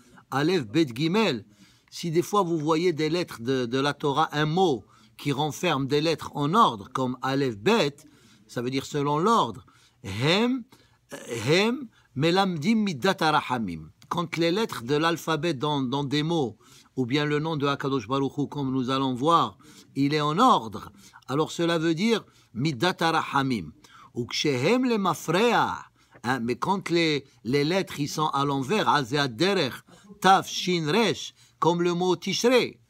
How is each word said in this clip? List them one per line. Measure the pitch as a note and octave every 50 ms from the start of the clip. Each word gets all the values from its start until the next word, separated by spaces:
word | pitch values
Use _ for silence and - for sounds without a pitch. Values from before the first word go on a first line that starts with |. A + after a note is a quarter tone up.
| _ _ - - - -
aleph | C3 C3+ D3 E3 F#3+ E3+ A#2+
bet | G2+ G#2+ E3 E3 B2+ A2+
gimel. | B2 D#3+ D#3+ F#3 A3 A3 F3 C3 G#2+ - - - - - - _ _ _ _
Si | - - - E3+
des | D3+ F3
fois | E3 - G3+ G#3
vous | F#3+ E3 E3+ D#3+
voyez | D3 D#3 D#3+ D#3+ F3 F#3
des | D#3+ C#3 D#3 D3+
lettres | D#3+ F3+ E3 - - A#2
de, | A#2 B2+ C3+ C3 B2
de | A2+ B2 C3+
la | C#3 D3 C#3+
Torah, | - D3+ D3 C3 D3 D#3+ -
un | D3 D3 D3+
mot | D3+ D#3 F#3 F#3+ E3+ C3 G#2 - _ _ - - - _
qui | - - C#3+
renferme | C3 B2+ D#3 D3+ C3 - F3+ F3 D3 C3 C#3
des | B2 D3 D3
lettres | D#3 E3 D#3 - - - -
en | D3+ C#3+ C#3+
ordre, | F3+ A#3 A3+ E3 A#2 G2+ G2 -
comme | - C3 C3 B2+ B2+ B2+
aleph | - C3 C3+ C#3 C#3 B2+ A2
bet, | G2+ G#2+ F#3+ A3+ A3 D#3 C#3+ - - - - - _ _ - - - _
ça | - - B2+
veut | A#2+ C3
dire | C3+ C3+ -
selon | - - D3 C#3 D3 D3
l'ordre, | D3+ F3 A3 A#3 G#3 D3 A#2 G2+ - - - _ _ _ _ _ _
hem, | - G2 F#2+ G#2+ C3+ D#3 F3+ G#3 A#3 B3 C4 C4 A3+ _ - - _ _ _ _ _ - - - - - B2 A#2 G#2
hem, | C3+ E3 F#3 G#3 A3+ B3 D#4 B3+ - _ _ _ _ -
melamdim | C3 D3+ E3+ F3 F#3+ G3 F#3+ F3 D3+ C#3+ G#3 A#3 A3
midat | G#3 G3 D#3+ A#2+ C#3+ F#3+ F#3 F#3
harahamim. | E3+ D#3 D3+ C#3+ - - B2+ A#2+ A2 F2+ E2+ D#2 D#2 D#2 - _ - -
Quand | - E3+ E3+ - -
les | D#3 E3 E3+
lettres | F3 G#3+ A3+ A3 - -
de | A2+ A#2+ D3
l'alphabet | D3 D#3+ E3+ E3+ - - E3 D#3+ D3 D3+ F3 D#3
dans, | A#2+ D3 D3+ D3 C#3
dans | C3+ A#2+ C3+ C#3+ C#3+
des | B2 C#3 D3+
mots, | D3+ D#3+ E3+ D#3+ C3+ G#2+ G2 _ _ - - - - _ -
ou | C3 B2+
bien | A#2 C3+ D3+ D3
le | D3 D3 D3
nom | D3+ E3 E3
de | C#3+ C#3
Hakadosh | C#3+ C#3 - C#3+ C#3 C3+ C3 G2+
Baruch | G2+ C3+ C#3 C#3 C3 -
Hu, | C#3+ C3+
comme | - - D3 C#3 C3
nous | C3 C3 B2 B2
allons | C3+ C3+ C#3 C3 B2+
voir, | A#2 C3+ D#3+ E3+ D#3+ C3 G#2+ F#2 _ - - - - - _ -
il | C#3 C#3 C#3
est | D3+ D3+
en | D3 D3 D3+ F#3+
ordre, | B3+ B3 G3+ D3+ A2+ A2 G2 F#2+ - - - - - - - - _ -
alors | C3 D3+ D#3 -
cela | - - E3+ E3+ E3+ E3
veut | D#3+ E3+ E3
dire | D#3 G#3 A#3 A3 F3 - - _ _ _ _
midat | - G#2+ C#3 D#3+ C#3 A2+ F3 F3+ F#3 -
harahamim. | F3 E3 D#3+ D#3 - - - C#3 C3+ C3+ B2 G#2 D#2+ - - _ _ - - - - -
Ou | - B2 B2
kshehem | B2 - - - D3+ C3+ B2 C3 F3+ A#3+ B3+ C4
le | B3 A#3
mafreah, | G#3 F#3+ F3+ D3 - - - E3+ F#3+ A#3 A#3+ G#3 E3 C3 G#2 - - - - _ _ _ _ - -
hein, | - A#2+ C3 C3
mais | A2+ A#2+ A#2+
quand | - - E3+ G3 F#3+ - -
les, | E3+ E3+ E3 D#3 D3+ C3 - - _ _
les | - A2 C3+ C#3+ D3
lettres, | D#3 F#3 G3 F#3 - - -
ils | D3 -
sont | - E3 D#3 D#3
à | - C#3 C#3+
l'envers, | C#3+ C#3+ C#3 B2+ B2+ G#3 G#3 D#3 A#2
Azeh | C3 D3 C3+ G#2 C#3 D3 C#3+ C3
Derech, | A2+ G#2+ E3 G3 G3+ F#3 D3 A#2 - - - _ - - - - - -
Tav, | - F#3 G3 F3 -
Shin, | - - - - F3+ F3+ E3+ D#3
Resh, | D3 D#3+ A3+ A3+ F3+ B2 - - - - _ - _ _ -
comme | D#3 D#3+ F3 F3
le | F3 F3+ F3
mot | F3 F3+ F#3 F3
Tishrei, | - - F#3+ D#3+ - - B3 C4 A#3+ D#3+ A2+ - _ _